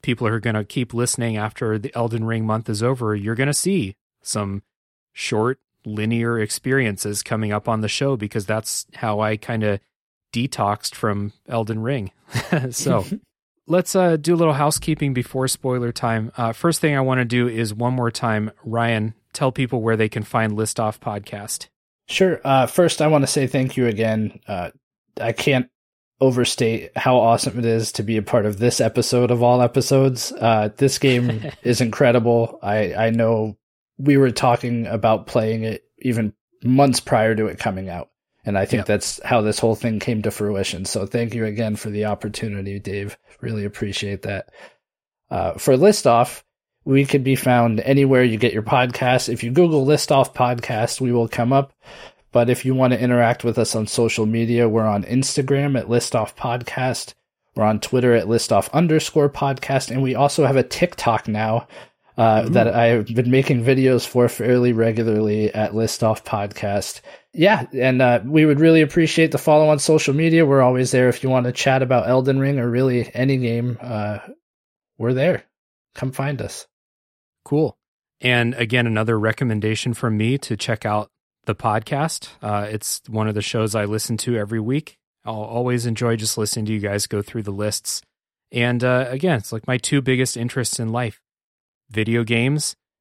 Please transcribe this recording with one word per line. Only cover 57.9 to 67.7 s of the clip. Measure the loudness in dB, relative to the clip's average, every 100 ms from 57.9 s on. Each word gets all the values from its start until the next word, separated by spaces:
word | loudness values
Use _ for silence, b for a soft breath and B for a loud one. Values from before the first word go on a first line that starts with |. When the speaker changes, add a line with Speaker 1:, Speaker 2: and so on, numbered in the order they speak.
| 2 4
Speaker 2:
at | 4 4
List | 0 2
Off | 0 2
underscore | 0 2 2 2 2 2
podcast. | 0 -4 -4 -2 -2 -2
And | -2
we | 0
also | 2 2 4 2
have | 2
a |
TikTok | 0 0 -2 0 0 0 -2
now, | -2 0 -2 -4 B B B B 2
uh, | 4 4 2
Speaker 1:
Ooh. |
Speaker 2:
that | 0 0 2
I've | 2 2 0
been | -2 2
making | 2 2 0
videos | 2 2 4 2 0
for | 2 2
fairly | 2 0 2 2
regularly | 2 2 2 0 2 2 0 0
at | 0 -2
List | 0 -2 0
Off | 0 0 -2
Podcast. | -4 -4 -6 -4 -4 -4 -12 B B B
Yeah, | 2 2 2 -2